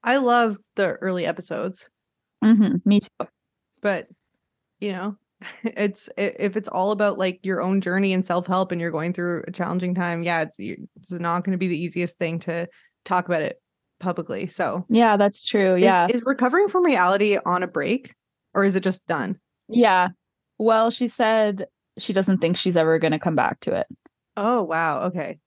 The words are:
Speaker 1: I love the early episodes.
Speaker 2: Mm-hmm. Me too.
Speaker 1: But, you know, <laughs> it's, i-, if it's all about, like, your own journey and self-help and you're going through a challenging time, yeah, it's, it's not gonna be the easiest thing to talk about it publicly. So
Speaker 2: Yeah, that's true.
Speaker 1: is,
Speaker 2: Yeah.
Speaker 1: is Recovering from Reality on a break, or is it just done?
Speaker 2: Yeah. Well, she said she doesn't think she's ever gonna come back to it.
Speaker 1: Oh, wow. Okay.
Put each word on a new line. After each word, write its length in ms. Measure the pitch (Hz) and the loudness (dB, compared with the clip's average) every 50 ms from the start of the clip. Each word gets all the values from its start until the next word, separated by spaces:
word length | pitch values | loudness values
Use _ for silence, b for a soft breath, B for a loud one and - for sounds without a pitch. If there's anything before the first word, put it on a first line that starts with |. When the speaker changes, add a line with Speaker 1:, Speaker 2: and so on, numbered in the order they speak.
| - | 0
Speaker 1:
I 120 | 233 254 277 | 0 0 2
love 380 | 262 240 240 240 233 226 202 196 _ _ _ | 2 2 4 4 2 2 -2 -6 _ _ _
the 160 | - 196 175 - | -2 -2 -2 -2
early 320 | - - 190 185 180 175 | -4 -4 -4 -4 -2 -2
episodes. 640 | - 170 - 180 - 165 110 - 190 185 - - _ _ _ _ _ _ _ _ _ _ _ | -4 -4 -6 -8 -8 -8 -6 -6 -6 -8 -12 -20 _ _ _ _ _ _ _ _ _ _ _
Speaker 2:
Mm-hmm. 340 | - 214 226 202 214 185 - 175 - | 4 4 6 6 6 4 2 0 2
Me 160 | 196 208 202 | 4 2 2
too. 260 | - - _ _ 202 - _ _ _ _ _ _ _ _ _ _ | 2 -2 _ _ -10 -10 _ _ _ _ _ _ _ _ _ _
Speaker 1:
But, 240 | - 208 190 160 - _ - _ _ _ _ _ _ _ _ _ _ _ _ _ | -4 -2 -2 -2 -6 _ -20 _ _ _ _ _ _ _ _ _ _ _ _ _
you 120 | 202 208 | -8 -6
know, 240 | 185 180 185 208 202 _ _ _ _ _ | -6 -6 -6 -8 -8 _ _ _ _ _
<laughs> 220 | - - - - - | -20 -20 -20 -8 -8
it's, 440 | 226 - - 208 208 202 - - - - | -8 -4 -2 -2 -2 -2 -6 -16 -14 -6
i-, 180 | - 202 196 - - | -4 -4 -4 -2 -2
if 180 | - 202 185 | -4 -2 -2
it's 120 | 220 196 - | -4 -6 -4
all 240 | - - 185 202 | -4 -2 0 0
about, 260 | 214 202 208 202 185 - | 0 0 0 0 0 0
like, 220 | 185 185 180 _ - | -2 -4 -4 _ -4
your 160 | 185 190 160 | -4 -2 -2
own 200 | - 185 190 196 | 0 0 0 0
journey 320 | 190 180 180 190 196 196 | 0 0 0 0 2 2
and 120 | 185 185 185 | 2 0 0
self-help 460 | - 175 180 175 180 190 185 190 185 | 0 0 -2 0 0 0 0 0 0
and 100 | 180 170 | -2 -4
you're 120 | 170 170 | -4 -4
going 200 | 160 151 160 175 | -4 -4 -4 -4
through 300 | 180 - 175 175 175 165 - - | -4 -4 -4 -4 -4 -6 -8 -10
a 20 | |
challenging 420 | 185 - 180 - 170 180 180 180 180 | -8 -8 -6 -4 -4 -4 -2 -2 -2
time, 260 | 180 175 175 170 170 | -2 -2 -4 -4 -4
yeah, 200 | 170 170 170 165 | -2 -2 0 -2
it's, 140 | 160 160 - - | -2 -4 -8 -12
it's 500 | - - - - - - _ - - - | -12 -12 -10 -12 -14 -20 _ -20 -16 -14
not 320 | 180 170 170 170 170 180 | -10 -6 -4 -2 -2 -2
gonna 160 | 175 196 190 180 | -2 -2 -2 -2
be 80 | 190 | -2
the 120 | 180 175 151 | -4 -4 -4
easiest 340 | 175 165 - 180 175 175 - _ | -6 -6 -4 -6 -6 -6 -4 _
thing 200 | 175 160 170 165 | -6 -4 -4 -6
to 280 | - 175 165 170 170 175 b b b b b _ _ | -6 -6 -6 -6 -6 -8 b b b b b _ _
talk 220 | - 190 180 175 | -2 -2 -2 0
about 160 | 180 175 160 | 0 -2 -2
it 180 | 151 - - _ _ _ _ _ _ _ _ _ | -2 -4 -6 _ _ _ _ _ _ _ _ _
publicly. 480 | - 185 175 - 165 - - 95 196 | -6 -6 -4 -4 -6 -8 -8 -8 -8
So 380 | 180 - - 180 131 98 180 180 _ | -8 -6 -4 -4 -4 -2 -6 -4 _
Speaker 2:
Yeah, 280 | 226 226 240 226 214 | 4 4 6 6 4
that's 280 | 202 202 202 202 - - | 4 2 2 0 -2 -6
true. 300 | - - 208 196 190 185 | -2 0 2 2 4 4
Speaker 1:
is, 60 | 180 | 6
Speaker 2:
Yeah. 240 | 185 196 190 180 175 180 | 6 6 6 6 4 2
Speaker 1:
is 140 | 240 247 233 | 0 -2 0
Recovering 440 | 254 269 262 247 254 262 359 415 392 | -2 -2 0 0 2 2 2 2 2
from 160 | - 370 349 | 2 2 2
Reality 540 | 339 269 190 180 180 190 202 208 214 202 190 - | 4 4 4 4 2 4 2 2 2 2 0 0
on 180 | - 180 180 | 0 0 0
a 60 | 185 175 | -2 -2
break, 460 | 180 156 143 139 220 262 - - - _ _ _ _ _ _ _ _ | -4 -4 -2 -2 -2 -2 -4 -10 -20 _ _ _ _ _ _ _ _
or 100 | - 196 | 2 2
is 100 | 196 185 | 2 2
it 60 | 190 | 2
just 220 | 185 190 185 - _ | 0 0 -2 -2 _
done? 320 | - 170 147 120 92 185 - _ _ _ _ _ - | -4 -4 -2 -2 -4 -6 -8 _ _ _ _ _ -2
Speaker 2:
Yeah. 400 | 214 240 240 214 185 185 180 185 180 _ _ _ _ _ _ _ _ _ | 2 4 4 6 6 4 2 0 -2 _ _ _ _ _ _ _ _ _
Well, 320 | 214 220 220 220 226 233 | 2 4 4 4 4 2
she 160 | 226 - 247 233 | 0 0 -4 -4
said 580 | - - 240 220 220 220 214 208 202 190 - - _ _ _ _ _ - | 0 0 2 2 4 2 2 0 0 -4 -8 -12 _ _ _ _ _ -10
she 140 | - - | -6 0
doesn't 260 | 202 190 190 202 190 180 | 0 2 2 2 2 2
think 180 | - 165 175 | 2 0 0
she's 200 | - - 185 175 | 0 0 2 2
ever 220 | 170 160 160 160 160 | 4 4 4 4 2
gonna 200 | 165 160 156 151 | 2 0 0 0
come 180 | - 180 160 | -2 0 0
back 240 | 143 - - - _ | 2 0 0 -2 _
to 160 | - - - - | -6 -4 -2 -2
it. 80 | - _ - _ _ - _ _ _ _ _ | -4 _ -8 _ _ -20 _ _ _ _ _
Speaker 1:
Oh, 260 | - 202 226 247 240 | -4 -2 0 0 0
wow. 400 | 196 160 165 160 165 160 147 131 117 | 0 -2 -2 0 0 0 -2 -2 -2
Okay. 340 | 180 180 180 151 - - _ _ | -4 -4 -4 -8 -8 -10 _ _